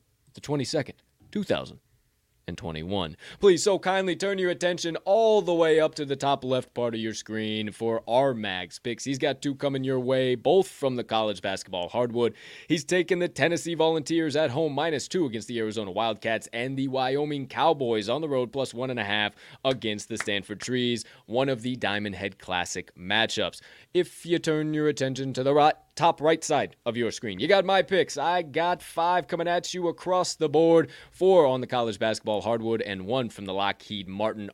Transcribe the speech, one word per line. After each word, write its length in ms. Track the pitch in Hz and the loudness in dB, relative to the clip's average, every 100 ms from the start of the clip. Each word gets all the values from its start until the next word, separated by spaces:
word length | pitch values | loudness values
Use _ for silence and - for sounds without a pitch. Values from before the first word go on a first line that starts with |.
| _ _ _ | _ _ _
the 80 | - | -16
twenty-second, 540 | - 147 123 156 - - _ _ - | -4 -4 -2 -4 -4 -10 _ _ -10
two 120 | 214 | -8
thousand. 380 | 190 76 65 - _ _ _ _ _ _ - | -2 -2 -4 -16 _ _ _ _ _ _ -14
And 100 | 82 | -10
twenty-one. 580 | 85 78 85 101 80 80 - - | -8 -8 -4 -2 -4 -8 -18 2
Please 220 | 196 170 | 4 4
so 160 | 208 185 | 2 0
kindly 380 | 185 190 190 156 | 0 0 -2 -2
turn 220 | 196 196 | -4 -2
your 120 | 180 | -2
attention 460 | 170 180 175 170 165 | 0 -2 -2 -4 -4
all 380 | 185 214 220 214 | 0 4 4 4
the 120 | 175 | 2
way 240 | 170 160 156 | 2 4 6
up 140 | 156 | 4
to 100 | - | 0
the 120 | 143 139 | -6 -2
top 280 | 139 139 | 0 0
left 300 | 127 127 - | 0 -2 -2
part 200 | - 120 | -4 -4
of 60 | 113 | -2
your 140 | 110 | -4
screen 560 | 107 - 110 110 107 107 | -6 -8 -6 -2 -4 -4
for 320 | - 113 113 - | -4 -2 -2 0
our 260 | 120 139 | 2 2
Mags 440 | 117 104 92 90 - | 0 -4 -6 -8 -8
picks. 260 | 120 113 | -8 -6
He's 140 | 127 135 | -6 -2
got 240 | 151 135 | -2 -2
two 120 | 143 | -6
coming 300 | 135 143 135 | -4 -4 -2
your 160 | 131 131 | -2 -2
way, 340 | 123 131 131 | 0 2 2
both 340 | 123 135 190 185 | 2 4 4 2
from 280 | - 135 123 | -2 -2 -2
the 80 | |
college 360 | 110 110 107 92 | 0 0 0 -2
basketball 480 | 101 95 - 92 87 | -4 -6 -6 -6 -4
hardwood. 460 | 117 123 117 117 - - - - | -2 -2 0 -2 -2 -14 -20 -4
He's 160 | 160 | -4
taken 340 | - 180 170 180 | 0 0 0 0
the 100 | 175 | -2
Tennessee 460 | - 165 165 165 | 0 0 0 -2
Volunteers 600 | 160 160 160 147 165 156 143 | 0 2 2 0 0 0 0
at 140 | 151 | 0
home 220 | 127 160 | 0 -2
minus 360 | 139 165 139 - | -2 -2 -2 -2
two 180 | 185 143 | -2 -2
against 220 | 110 104 | -4 -6
the 100 | 117 | -4
Arizona 300 | 110 107 98 | -2 -4 -4
Wildcats 580 | 95 113 104 113 110 - | -2 -2 -2 -4 -4 -4
and 240 | 117 131 135 | -6 -6 -4
the 120 | 135 | -2
Wyoming 580 | 131 131 143 151 147 135 | -2 0 0 -2 -4 -6
Cowboys 600 | 117 156 143 120 110 101 | 0 2 2 0 0 0
on 120 | 135 | -2
the 80 | 160 | 0
road 240 | 131 120 | -2 -2
plus 220 | 135 127 | -4 -6
one 160 | 117 127 | -6 -6
and 80 | 120 | -4
a 60 | |
half 300 | 101 104 104 - - - | -2 0 0 -4 -18 -4
against 440 | 135 127 110 104 - | -2 0 -2 -6 -6
the 100 | 107 | -6
Stanford 420 | - 101 95 101 | -2 -4 -4 -10
Trees, 440 | - 127 120 117 - - - | -4 -2 0 -2 -6 -20 -6
one 220 | 117 139 | -2 0
of 140 | 123 | -2
the 140 | 123 123 | -4 -4
Diamond 400 | 98 104 104 92 | -2 -2 -4 -6
Head 220 | 101 - | -8 -8
Classic 540 | - 90 87 92 - - | -4 -4 -2 -6 -10 -14
matchups. 640 | 90 107 110 113 90 - - - _ | -2 0 0 0 -4 -6 -18 -20 _
If 320 | 180 175 - 165 | -2 -2 -6 -2
you 120 | 165 | -2
turn 360 | 160 156 156 | 0 -2 -2
your 140 | 151 151 | 0 0
attention 440 | 143 131 131 135 | 0 -4 -4 -4
to 80 | 127 | 0
the 120 | 135 | 4
right, 200 | 147 151 - _ | 6 6 4 _
top 260 | - 170 - | 2 2 4
right 220 | 151 165 | 2 2
side 320 | - 143 95 - 120 | 2 0 0 -4 -4
of 100 | 117 | -2
your 140 | 110 | -2
screen, 280 | - 113 92 | -4 -6 -2
you 80 | 151 | 4
got 180 | 196 | 4
my 180 | 185 196 | 6 2
picks. 340 | - 185 139 143 | 4 2 0 0
I 260 | 156 180 | 0 0
got 400 | 156 156 175 175 | -2 0 0 -2
five 460 | - - 170 180 - | -4 -2 2 2 0
coming 180 | 170 170 | -4 0
at 260 | 180 - | 0 -2
you 140 | 185 170 | -4 -4
across 460 | 160 175 185 165 | -2 0 0 0
the 140 | - 156 | -2 2
board. 420 | 151 165 165 139 - - | 4 8 6 4 -4 -20
Four 360 | - 185 185 139 | 2 6 8 8
on 140 | 127 | 4
the 60 | 117 | 0
college 320 | 123 117 101 | 0 0 0
basketball 420 | 113 107 110 104 | 0 0 -2 0
hardwood 400 | 101 117 113 113 | 0 0 0 -2
and 240 | 104 95 | -2 -6
one 240 | 92 131 117 | -2 -2 -2
from 160 | - | -8
the 80 | 98 | -6
Lockheed 560 | 98 98 - - 104 95 | -2 -2 -2 -8 -10 -8
Martin 420 | 95 107 104 101 | -4 -4 -4 -10